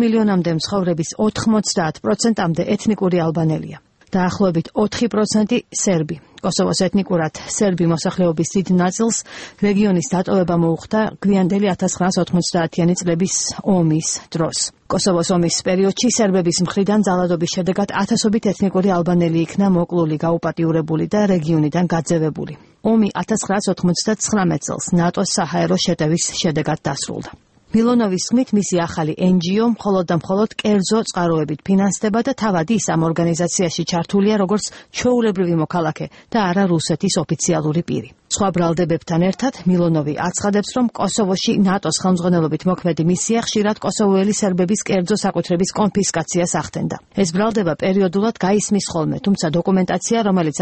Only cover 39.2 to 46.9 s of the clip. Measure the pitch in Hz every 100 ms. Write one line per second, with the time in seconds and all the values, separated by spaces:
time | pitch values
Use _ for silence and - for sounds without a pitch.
39.2 | 185 185 262 - 180 180 175 160 147 -
40.2 | 175 - 208 202 - 254 240 - 196 -
41.2 | 190 190 - 226 196 196 160 - 190 185
42.2 | 175 175 156 156 185 180 175 160 165 180
43.2 | - 226 - 214 208 214 - 185 208 190
44.2 | 196 202 202 180 180 214 - 190 175 202
45.2 | 202 170 - 175 185 - 180 - 180 165
46.2 | 156 180 170 170 147 - 156